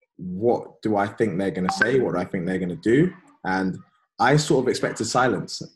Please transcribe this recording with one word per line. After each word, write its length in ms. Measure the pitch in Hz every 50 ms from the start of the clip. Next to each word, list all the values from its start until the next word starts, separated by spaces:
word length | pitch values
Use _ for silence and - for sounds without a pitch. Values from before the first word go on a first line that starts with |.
| _ _ _ -
what 640 | 90 92 90 95 110 120 110 - - - - _
do 140 | - 110 107
I 100 | 101 101
think 320 | 101 - - 120 104 82 90
they're 140 | 98 98
gonna 200 | - 95 92 92
say, 280 | - - - 117 131 131
what 140 | - 87 82
do 60 | 87
I 60 | 92
think 220 | - - 95 82 90
they're 100 | 92 90
gonna 180 | 90 90 85 78
do, 360 | - 110 117 139 175 185 185 - - _ _ _ -
and 340 | 92 95 95 95 95 82 - - _ _ _ _ _ _ -
I 180 | 113 123 147 151
sort 260 | 151 - 160 127 127
of 60 | 123
expected 360 | 101 - - - - - 113
silence, 540 | 110 - 123 127 123 101 87 - - - - - - _